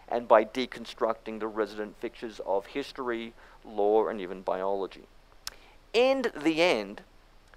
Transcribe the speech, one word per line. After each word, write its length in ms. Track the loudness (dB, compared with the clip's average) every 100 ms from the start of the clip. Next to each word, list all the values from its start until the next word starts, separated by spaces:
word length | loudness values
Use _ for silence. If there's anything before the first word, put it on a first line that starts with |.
| -6
and 180 | -2 6
by 200 | 6 6
deconstructing 920 | 0 -4 -6 -14 -4 -2 -2 -6 -8
the 80 | -4
resident 500 | -2 -4 -4 -10 -8
fixtures 400 | -10 -8 -12 -8 -2
of 220 | -2 -2
history, 680 | -8 -8 -8 -6 -6 -8 -14 -20 -20 -8
law, 420 | 0 4 6 4
and 140 | 0
even 200 | -6 -8
biology. 640 | -4 -4 -2 -4 -6 -10 -20 -20 -20 -20 -16 -16 -18 -20 -4
In 320 | 2 4 4 0
the 280 | 0 0 4
end, 400 | 4 2 -2 -10 -18 -20 -20 -20 -20